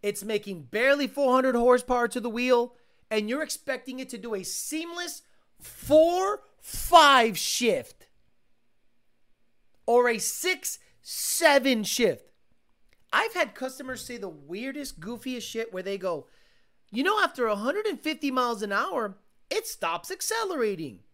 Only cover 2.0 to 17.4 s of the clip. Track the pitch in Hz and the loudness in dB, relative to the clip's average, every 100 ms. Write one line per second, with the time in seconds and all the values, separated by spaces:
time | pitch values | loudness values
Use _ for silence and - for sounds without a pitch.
2 | 240 247 233 226 247 247 240 _ _ _ | 0 -2 -6 -4 2 2 2 _ _ _
3 | _ 220 214 269 302 - - 254 254 254 | _ -4 -2 -4 -4 -8 -8 -8 -8 -12
4 | 262 247 233 208 180 - - 311 339 339 | -12 -12 -8 -8 -6 -8 -6 -8 -8 -8
5 | 349 - _ _ _ _ - - - 302 | -10 -10 _ _ _ _ -20 -16 4 6
6 | 330 349 381 415 - _ - - - 349 | 8 4 0 -4 -8 _ -12 -8 6 10
7 | 294 269 226 185 - - 233 165 120 - | 10 8 4 0 -4 0 2 0 -4 -18
8 | _ _ _ _ _ _ _ _ _ _ | _ _ _ _ _ _ _ _ _ _
9 | _ _ _ _ _ _ _ _ - 240 | _ _ _ _ _ _ _ _ 2 4
10 | 240 226 - - 359 370 - - _ _ | 4 2 -4 -2 -2 -2 -4 -10 _ _
11 | - - - - 330 277 262 240 202 - | -12 -8 -4 2 4 4 4 0 0 0
12 | 226 135 - _ _ _ _ _ _ _ | 0 0 -10 _ _ _ _ _ _ _
13 | _ 339 440 381 285 - 262 262 262 247 | _ -2 -2 -2 -4 -4 -10 -10 -12 -12
14 | - 240 196 156 139 185 254 277 277 - | -10 -12 -12 -14 -12 -8 -8 -8 -10 -12
15 | 175 233 254 254 - 220 226 185 185 196 | -12 -10 -8 -8 -8 -8 -8 -8 -6 -6
16 | 190 160 - - _ _ _ _ _ 208 | -4 -6 -8 -20 _ _ _ _ _ -2
17 | 311 427 370 - | 0 2 0 0